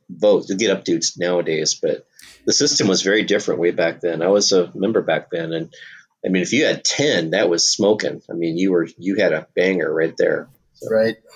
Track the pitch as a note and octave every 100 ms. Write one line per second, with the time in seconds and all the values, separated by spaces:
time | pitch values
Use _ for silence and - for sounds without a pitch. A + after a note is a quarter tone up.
0 | - E2+ G#2 G2 - G2 G#2+ F#2+ - E2
1 | - - F2+ F2+ D#2+ D#2 D#2 - D#2+ -
2 | - _ - - - - C#3+ - G#2 F2+
3 | F#2+ G#2+ F#2+ F#2 - E2+ E2+ F2 E2 E2
4 | F2 D#2+ F2 G#2 - F#2+ F2 - G2 A2
5 | E2+ D#2+ - E2+ D#2+ E2 E2 - - -
6 | - _ - F#2 F2 B2+ D3 - - -
7 | D3 G2 D#2+ F#2 - - - - G2+ G#2+
8 | C#2+ D2+ - E2 E2 E2 F#2+ F2 D#2+ -
9 | F2+ G2 F2+ D#2 - - F#2 F#2+ D2+ D#2+
10 | D#2+ - E2+ D2+ D2+ _ _ - A2+ A2
11 | A2+ A2 _